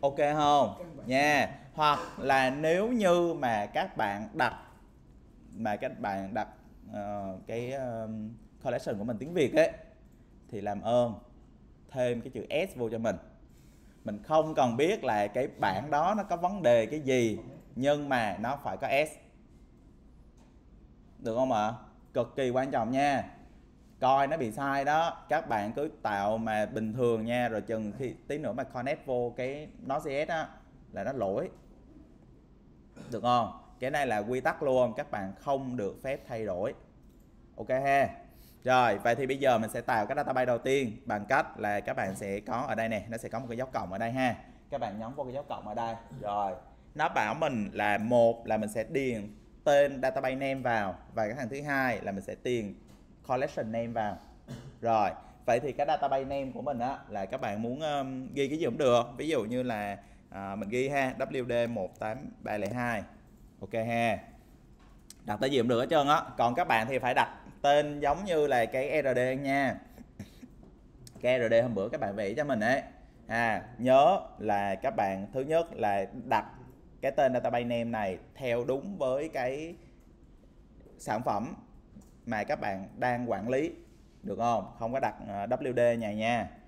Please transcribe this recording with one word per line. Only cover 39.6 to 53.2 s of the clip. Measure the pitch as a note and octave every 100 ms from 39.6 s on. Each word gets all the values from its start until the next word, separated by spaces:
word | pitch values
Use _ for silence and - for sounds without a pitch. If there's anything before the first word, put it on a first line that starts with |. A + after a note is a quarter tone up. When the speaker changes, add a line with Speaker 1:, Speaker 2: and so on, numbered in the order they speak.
| A2
Speaker 1:
sẽ | A#2+
tạo | A#2 A#2+ G#2
cái | C#3
database | C3+ B2+ B2+
đầu | A#2
tiên | C3 C#3 B2 G#2+
bằng | - G#2+ G2+
cách | C3+ - -
là | G#2 G#2
các | G2+ B2+
bạn | G2+ G2
sẽ | G2+ G2+
có | - A#2+ C#3
ở |
đây | G#2+ A2+
nè, | A2 G#2
nó | A2+
sẽ | A#2
có | A2+
một | A#2
cái | A#2
dấu | B2+
cộng | - F#2
ở | F#2+
đây | A2+
ha. | B2+ C3 G2+ - - -
Các | C#3
bạn | A#2 G2+
nhấn | A2
vô | C#3
cái | C3
dấu | C3
cộng | D3 G2+ G#2
ở |
đây. | A2 A#2 A2 - C3+
Rồi, | G#2 G#2 G2+ F2+ - - -
nó | - D#3+
bảo | F#3+ G#2+
mình | C#3 D#3+ A#2+ G2+
là | G2+ G#2 G2+
một | G#2+ B2 A#2 A2+ -
là | A2
mình | G#2+
sẽ | A2+
điền | A2 C3+ C3 A2+ G2+ - - -
tên | - C#3+ C#3+ C3+
database | - C#3 C3
name | C3 C#3
vào, | C3+ B2 A2+ G2+ F2 -
và | - G#2+
cái |
thằng | B2+ A#2+
thứ | C#3
hai | D3 C3+ C3 G#2+
là | G2+
mình | G2
sẽ | F#2+ G2
điền | B2+ B2 G#2 - - - - -